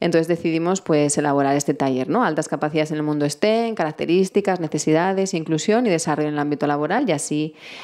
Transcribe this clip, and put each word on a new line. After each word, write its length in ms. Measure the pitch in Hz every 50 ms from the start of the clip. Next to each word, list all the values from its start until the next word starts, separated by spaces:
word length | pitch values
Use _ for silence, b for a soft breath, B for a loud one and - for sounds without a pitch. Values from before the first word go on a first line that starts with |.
Entonces 280 | - 170 165 165 165 160
decidimos, 520 | 175 170 - 170 160 160 165 175 190 185
pues, 380 | - - 160 147 147 147 - 151
elaborar 380 | 147 147 139 143 139 139 139
este 180 | 143 143 - 143
taller, 340 | 143 143 135 131 127 127 127
¿no? 140 | 170 233 240
Altas 240 | 180 156 156 151
capacidades 460 | - 165 143 151 151 156 156 156 151 156
en 60 | 151
el 40 | 151
mundo 260 | 151 151 147 143 147
stem, 460 | 147 - - 214 220 226 233 226 220
características, 880 | 196 170 151 156 - 147 151 170 185 190 185 - 208 - 190 185 170
necesidades, 720 | 165 151 - 147 - 156 156 160 175 190 190 190 190 190 -
inclusión 520 | 165 160 160 160 156 - - 208 233 254
y 40 | 220
desarrollo 380 | 170 160 - 165 147 147 151 151
en 60 | 151
el 40 | 147
ámbito 300 | 147 147 147 143 147 147
laboral. 400 | 147 147 151 151 190 247 294 208
Y 40 | 156
así 440 | 151 - - 156 151 151 156 151 B B B B B